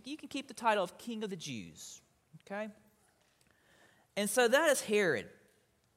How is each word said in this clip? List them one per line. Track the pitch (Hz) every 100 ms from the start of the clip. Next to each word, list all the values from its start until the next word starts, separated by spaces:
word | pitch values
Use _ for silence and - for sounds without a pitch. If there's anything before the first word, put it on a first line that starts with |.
| 240
you | 302
can | -
keep | 285 269
the |
title | 226 233 208
of | 180 -
King | - 226
of | 208
the | 185
Jews," | 151 120 85 78 - - _ _ _ 156 -
okay? | 202 214 202 _ _ _ _ _ _ _ _ _ _ _ _ _ -
And | 202
so | 254 240
that | 269 320
is | 277
Herod. | - 208 190 120 87 - _ _ _ _ _